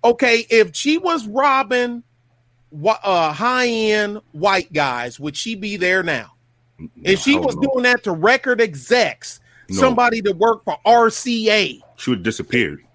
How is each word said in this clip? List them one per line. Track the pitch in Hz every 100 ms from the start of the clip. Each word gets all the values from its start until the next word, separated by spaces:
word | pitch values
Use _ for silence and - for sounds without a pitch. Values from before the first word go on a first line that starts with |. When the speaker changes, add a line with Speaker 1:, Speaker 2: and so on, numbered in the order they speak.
| 240
Speaker 1:
Okay, | 240 254 233 226
if | 226 202 -
she | 277 330
was | 370 330 214
robbing | 226 277 269 214 247 247 240 - _ _ _ _ _ _
wa-, | 151 165 220
uh, | 196 180 160
high-end | 151 233 254 247 226 220 214 208 208 _
white | 151 190 196 -
guys, | 151 143 123 123 -
would | 147 143
she | 226 220
be | 208 202
there | 180 185
now? | 170 135 101 _ _ _ _ _
Speaker 2:
N-, | 156 -
Speaker 1:
If | 175 190
she | 269
Speaker 2:
hell | 294
Speaker 1:
was | 277 -
Speaker 2:
no. | 277
Speaker 1:
doing | 262
that | 247 247 208
to |
record | 160 190 254 269 233
execs, | 226 143 123 247 180 - - - _ _ -
Speaker 2:
No. | -
Speaker 1:
somebody | 262 240 240 226
that | 202 170
worked | 226 226 -
for | 156 208
R | 233 226
C | - 254 233 220
A. | 214 170 127 _ _
Speaker 2:
She | -
would | 117
have |
disappeared. | 90 110 - 123 92 73 _